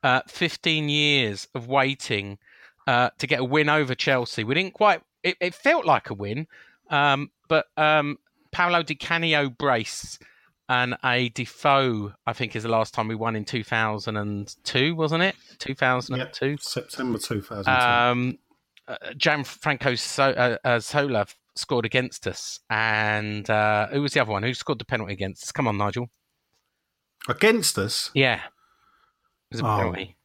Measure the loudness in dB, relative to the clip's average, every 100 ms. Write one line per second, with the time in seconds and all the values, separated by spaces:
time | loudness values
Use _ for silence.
0 | 4 2 0 -4 -4 -2 -2 0 0 2
1 | 2 4 2 -2 -8 -12 -2 2 2 -2
2 | -4 -4 -4 -12 _ -20 -20 _ 0 2
3 | 2 _ -2 0 2 2 4 2 0 -2
4 | 0 0 0 -4 -2 -2 -2 2 2 2
5 | _ _ -4 -2 -4 0 2 2 4 2
6 | 2 -8 -6 -6 -8 -16 -20 _ _ 2
7 | 2 2 -2 _ _ 0 2 0 4 4
8 | 2 -6 _ _ _ 0 2 2 0 -8
9 | -2 -2 2 2 0 0 2 2 0 -8
10 | -12 -16 -20 _ _ _ 0 0 0 -2
11 | 0 0 0 -4 -10 -2 2 4 4 0
12 | -4 -6 -8 -4 -6 -6 0 0 0 -2
13 | -4 -4 -4 -4 -4 -6 -2 0 0 -2
14 | -4 -4 -4 -6 -8 -12 -4 0 0 0
15 | -2 0 0 -2 -16 -14 -10 0 2 2
16 | -2 -6 -6 -4 -4 -4 -6 -8 -8 -6
17 | -4 -4 -2 -6 -6 -4 0 4 4 4
18 | 4 2 -2 -4 _ _ _ _ -16 -14
19 | -12 -2 0 0 -4 -6 -4 -2 -2 -2
20 | -4 0 2 4 0 2 0 0 0 0
21 | 0 0 -2 -6 _ -12 -2 0 0 0
22 | -2 -6 -8 -8 -12 -14 _ 0 2 2
23 | 2 0 -2 -6 0 2 4 2 2 -2
24 | 0 0 0 0 -2 -4 -4 -6 -2 -4
25 | -4 -6 -6 -6 -10 -2 0 0 -2 -2
26 | -8 _ _ _ _ _ _ _ _ _
27 | _ _ -6 2 4 4 2 -2 -2 -4
28 | -2 2 2 2 -6 _ _ _ _ _
29 | _ _ _ _ _ -4 0 0 0 -4
30 | -10 _